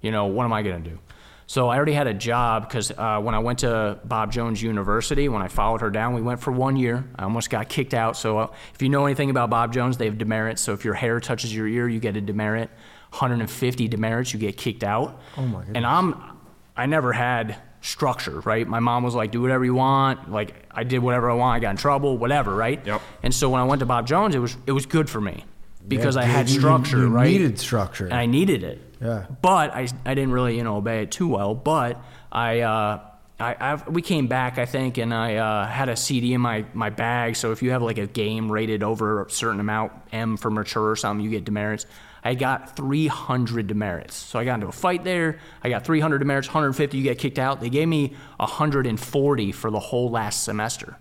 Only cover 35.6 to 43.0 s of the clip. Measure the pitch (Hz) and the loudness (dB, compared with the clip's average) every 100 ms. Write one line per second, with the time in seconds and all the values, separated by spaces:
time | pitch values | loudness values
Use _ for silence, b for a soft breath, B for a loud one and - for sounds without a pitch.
35.6 | 101 113 131 113 - 135 120 123 120 110 | -2 -2 -2 -2 0 0 2 2 2 0
36.6 | 107 - 107 107 117 120 117 113 117 110 | -4 -4 -4 -2 0 0 0 -2 -2 0
37.6 | 123 127 117 110 101 113 107 110 110 107 | 0 0 0 -2 -4 -2 -2 -2 -2 0
38.6 | 110 110 107 110 107 107 95 - 117 101 | 0 0 0 0 0 0 -2 -4 -2 -2
39.6 | 104 107 107 - - 113 113 107 117 107 | 0 -2 -2 -8 -10 -4 -4 -2 -2 -2
40.6 | 104 117 107 107 110 104 107 110 87 104 | -2 0 0 0 -2 -2 -2 -4 -2 -2
41.6 | 107 107 - B B B 113 127 131 131 | -2 -4 -8 B B B -4 0 0 -2
42.6 | - - 135 147 | -6 -6 -2 2